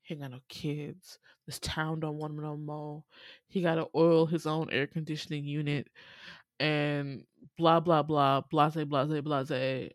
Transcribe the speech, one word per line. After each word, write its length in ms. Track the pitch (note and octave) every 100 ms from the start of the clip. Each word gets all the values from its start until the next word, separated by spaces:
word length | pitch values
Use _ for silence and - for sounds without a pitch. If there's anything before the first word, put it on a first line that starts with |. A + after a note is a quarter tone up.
he 120 | -
ain't 80 | D#3
got 80 | C#3
no 100 | B2+ -
kids, 720 | - D3+ D3 D3 F#3 - - _ _ -
this 120 | -
town 420 | - - D#3 D#3+
don't 160 | D#3 D3+
want 160 | D3+
him 100 | D3+
no 140 | D3+ D3
more, 480 | D3 D3+ D3+ D3+ - - - - _
he 120 | G3
gotta 280 | F3 E3 -
oil 300 | D3 E3 E3
his 220 | D#3+ E3 D#3
own 240 | D#3 D#3
air 160 | B2 C#3+
conditioning 580 | D#3+ D#3 D3+ - D3+
unit, 440 | C#3+ D3 D3 C#3+ - - - - - - _ -
and 680 | D3+ D3+ D3 D3 C#3+ C3 - _ - -
blah, 220 | E3 E3
blah, 220 | E3 D#3
blah, 380 | D3 D3+ C#3 C#3
blase, 440 | - D#3 D3+ D#3+
blase, 360 | D3 C#3+ D3 D#3
blase, 680 | D3 C#3+ C3 C3 C3 C3 F#2